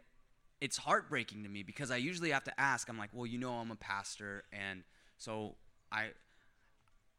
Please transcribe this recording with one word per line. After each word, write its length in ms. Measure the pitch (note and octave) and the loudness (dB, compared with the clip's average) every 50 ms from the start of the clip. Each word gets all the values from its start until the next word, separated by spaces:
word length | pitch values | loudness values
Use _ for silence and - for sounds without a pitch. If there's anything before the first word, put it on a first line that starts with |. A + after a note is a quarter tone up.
| - - _ - - _ - _ _ - _ - | -10 -16 _ -20 -20 _ -20 _ _ -16 _ -4
it's 160 | C#3+ B2+ - | -2 -2 -2
heartbreaking 680 | - - D3 F#3+ G#3+ E3 C#3+ D3+ B2+ A2+ - G#2 G#2 G#2 | 0 4 6 6 6 6 4 0 0 0 0 -4 -8 -8
to 60 | G2 | -6
me 140 | G2+ G2+ G2 | -6 -6 -6
because 260 | - - - C#3+ A#2+ | -6 -4 -4 0 2
I 80 | B2+ | 2
usually 320 | B2 B2 E3 F3+ E3+ E3+ D#3+ | 2 2 2 0 2 2 4
have 140 | C#3 C3+ - | 4 2 2
to 140 | C3+ - - | 0 2 4
ask, 280 | C3+ C#3 B2+ A#2 - | 6 6 6 4 2
I'm 100 | - A2+ | -2 -4
like, 120 | A2 G#2 G#2 - | -4 -6 -6 -4
"Well, 120 | B2 A#2+ | -4 -4
you 140 | A#2 A#2+ B2 | -2 -2 -2
know, 140 | B2+ B2+ A#2+ | -2 0 -2
I'm 160 | A#2 A2+ A2+ | -2 -2 -4
a 40 | A2+ | -6
pastor, 680 | G#2 - - G2 G2 G2 - - - G#2 G2+ G2 G2+ - - G#2 | -6 -2 0 0 0 0 -4 -6 -6 -6 -6 -6 -6 -8 -8 -6
and 300 | G2+ G2 G2 F#2+ F#2 E2 - - - - - _ | -4 -2 -2 -4 -4 -8 -16 -20 -20 -20 -20 _
so 380 | - - A#2+ A2 A2 G#2+ G#2 - - - - - - - - | -12 -6 -4 -2 -2 -2 -4 -6 -12 -18 -20 -20 -20 -10 -2
I, 200 | - G#2+ A2 A2 - - - - - - - - - _ - - _ _ _ - - - _ - _ | -2 0 0 -2 -4 -12 -20 -20 -20 -20 -20 -20 -20 _ -20 -20 _ _ _ -20 -20 -20 _ -20 _